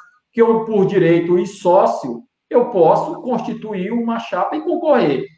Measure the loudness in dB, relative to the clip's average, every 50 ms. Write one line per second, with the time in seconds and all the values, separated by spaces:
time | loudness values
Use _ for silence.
0 | -12 _ _ _ _ _ 0 2 2 4 2 0 0 -2 0 0 0 2 2 2
1 | 4 4 4 2 2 2 0 0 0 -2 -6 -2 2 4 4 4 4 2 0 -4
2 | -6 -10 -10 -12 -14 _ _ _ _ -2 0 0 0 2 2 4 4 4 4 2
3 | 0 -4 -8 -8 -6 -4 -4 -4 -4 -6 -10 -10 -10 -8 -8 -6 -6 -4 -4 -4
4 | -2 -4 -4 -6 -6 -6 -4 -4 -4 -4 -4 -4 -4 -4 -4 -2 0 2 2 2
5 | 2 0 -2 -2 -4 -8 _